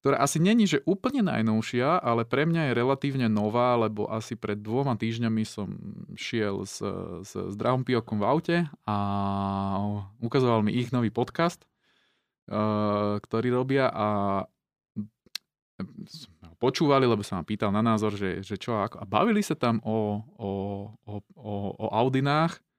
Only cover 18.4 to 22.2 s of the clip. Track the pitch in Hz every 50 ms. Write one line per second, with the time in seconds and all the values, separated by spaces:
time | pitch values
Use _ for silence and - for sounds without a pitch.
18.4 | 98 - 107 95 - - 120 107 98 - - - 90 95 95 107 151 233 226 208
19.4 | 202 - 156 - - 120 117 113 - 113 110 113 107 104 104 104 110 - - -
20.4 | 113 101 98 98 98 101 101 98 101 107 110 - _ - 101 104 - _ - -
21.4 | 131 107 104 101 101 98 - - 110 107 - 110 120 135 131 131